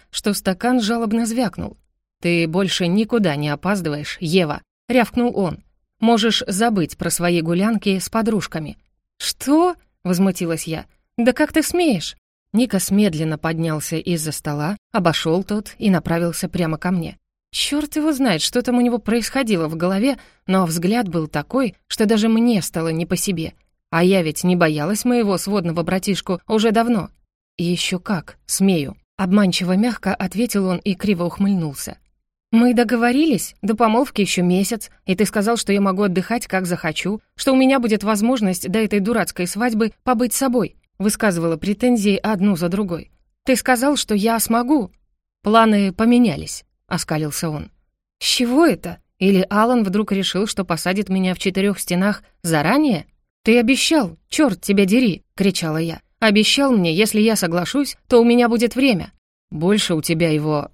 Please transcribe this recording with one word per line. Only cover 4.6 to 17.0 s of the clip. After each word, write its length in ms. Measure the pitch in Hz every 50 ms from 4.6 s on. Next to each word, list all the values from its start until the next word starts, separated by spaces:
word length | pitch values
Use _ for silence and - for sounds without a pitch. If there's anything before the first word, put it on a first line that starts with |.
| - _ _ _ _ -
рявкнул 500 | 247 254 220 - - 247 240 240 - -
он. 240 | 190 160 - - - _ _ _ _ _ _ -
«Можешь 420 | 220 226 233 214 226 226 202 - -
забыть 500 | - 190 190 226 240 214 190 156 143 -
про 140 | - 170 165
свои 300 | - - 175 175 175 170
гулянки 580 | 160 165 175 180 196 226 226 202 - 202 190 185
с 100 | - -
подружками». 680 | - 226 220 226 220 190 - - - 160 151 143 - - _ _ _ _ _ _ _ -
«Что?» — 560 | - - - - - 262 294 320 349 359 339 - _ _ _ _ -
возмутилась 640 | 180 185 170 196 190 185 - 185 165 165 156 -
я. 200 | 165 156 156 - _ _ _ _ _ _
«Да 160 | - 233 247
как 200 | 247 - 302 -
ты 100 | - 320
смеешь?» 540 | 294 - - 349 349 302 220 160 - - - _ _ _ _ _ _ _
Никас 380 | - 220 254 - 202 185 - -
медленно 480 | 196 202 214 196 160 151 160 160 151 151
поднялся 580 | - 160 165 160 165 165 156 151 - - 165
из-за 360 | 160 - 185 170 156 156 156
стола, 440 | 139 - - 156 147 143 147 170 208 - _ _
обошёл 520 | - 214 175 170 156 - - 160 160 190 190
тот 300 | - 208 214 208 - - -
и 100 | 226 202
направился 600 | 185 160 - - 170 170 175 170 160 - - 180
прямо 300 | - 175 170 160 160 -
ко 120 | - 175
мне. 260 | 190 175